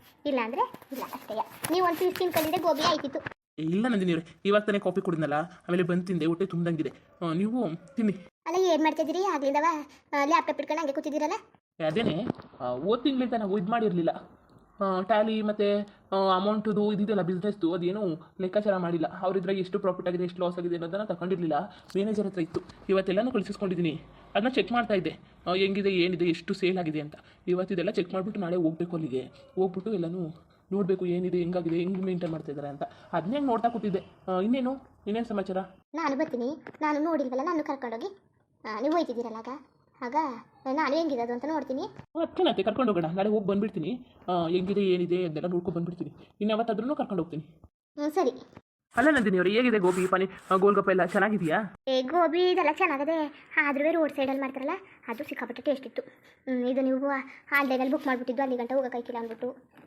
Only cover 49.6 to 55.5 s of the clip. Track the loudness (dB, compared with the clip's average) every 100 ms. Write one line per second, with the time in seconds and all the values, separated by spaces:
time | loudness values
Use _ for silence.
49.6 | 4 4 4 2 2 2 0 -4 0 4
50.6 | 6 6 4 4 4 4 2 2 2 0
51.6 | -2 -6 -2 0 2 2 4 4 4 4
52.6 | 2 2 2 0 0 0 -2 -6 -4 0
53.6 | 2 2 4 4 2 0 -2 -2 -4 -4
54.6 | -4 -6 -10 -14 -10 -8 -8 -8 -8